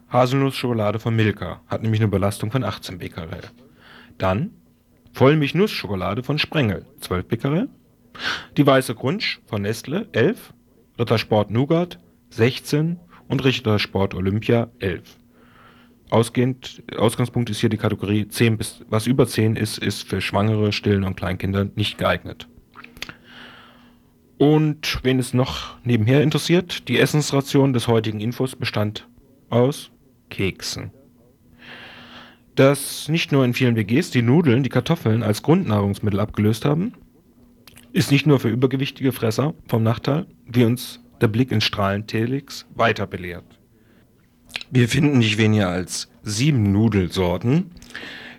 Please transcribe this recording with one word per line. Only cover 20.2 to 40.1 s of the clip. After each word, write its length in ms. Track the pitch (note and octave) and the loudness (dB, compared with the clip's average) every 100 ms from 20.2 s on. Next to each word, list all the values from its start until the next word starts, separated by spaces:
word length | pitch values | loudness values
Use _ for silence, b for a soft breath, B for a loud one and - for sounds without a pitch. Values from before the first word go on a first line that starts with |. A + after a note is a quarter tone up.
Schwangere, 520 | - G2+ G#2 G#2+ G#2 | -2 0 2 2 0
Stillende 360 | - G#2 G2 F#2+ | 0 0 0 0
und 80 | F#2+ | -4
Kleinkinder 500 | F2+ F#2 G2 G2 G2+ | -6 -4 -2 -2 -2
nicht 240 | - G2+ - | -2 -4 -2
geeignet. 480 | F#2 F2+ - - - - _ - B B B B B B B B B B B B B B _ - | -2 -2 -6 -16 -18 -20 _ -20 B B B B B B B B B B B B B B _ 2
Und 600 | C#3+ D#3 D#3 D3 - - | 4 4 2 -2 -6 -4
wen 160 | B2+ C3 | 0 0
es 160 | B2 | 0
noch 420 | B2 C3 - - - | 0 0 -4 -12 -8
nebenher 380 | B2 A#2 G#2+ C3+ | 0 2 4 4
interessiert, 640 | D3 D3+ - - F3 - - | 4 2 2 0 0 -8 -2
die 120 | A#2 | 0
Essensration 720 | C#3 D3+ C#3+ C#3 C3+ C#3+ C#3 | 2 2 0 -2 2 4 4
des 160 | A#2+ - | 2 2
heutigen 320 | A2+ A2 G#2+ | 2 2 -2
Infos 340 | G#2+ B2 C3 | -4 -4 -6
bestand 540 | - A#2+ - G#2+ G#2 - _ _ _ - | -6 -4 -2 -2 -4 -14 _ _ _ -2
aus 400 | A#2 B2 - - _ _ _ - | 2 2 0 -10 _ _ _ -14
Keksen. 600 | - F#2+ - - - G2+ - _ _ _ _ _ B B B B B B B B B B | -6 -4 -4 -10 -10 -12 -16 _ _ _ _ _ B B B B B B B B B B
Dass 540 | - C3+ C#3+ - - - | 4 4 4 -2 -10 -4
nicht 240 | E3 - | -4 0
nur 120 | C#3+ | 2
in 100 | B2+ | 2
vielen 200 | A#2+ B2+ | 2 2
W 80 | A#2 | 2
Gs 260 | G2 B2 - | 2 0 0
die 120 | B2+ | 0
Nudeln, 400 | A#2 D3 E3 A2+ | 4 4 4 4
die 60 | C3 | 2
Kartoffeln 560 | B2+ - E3+ - A2 | 0 0 0 0 0
als 180 | G#2+ G#2+ | 0 0
Grundnahrungsmittel 800 | - F3+ D#3 G#2+ G2+ F#2+ G#2+ G2 | 2 2 2 0 0 -2 -2 -2
abgelöst 440 | G#2+ - G#2 A2 | -2 0 0 0
haben, 280 | C#3+ D#3 G#3+ - _ _ _ _ _ _ - - - | 0 0 -2 -8 _ _ _ _ _ _ -20 -20 -6
ist 180 | F#3+ - | -2 2
nicht 160 | C#3 D#3 | 2 4
nur 140 | C3 | 4
für 80 | A#2+ | 2
übergewichtige 640 | A2+ B2+ C3+ C3+ - C3 | 0 0 0 -6 -4 -4
Fresser 420 | - A#2 A2 C#3 - - | -2 -2 0 -2 -4 -4
vom 160 | A#2 | 0
Nachteil, 420 | A2 A2+ - | 0 0 -2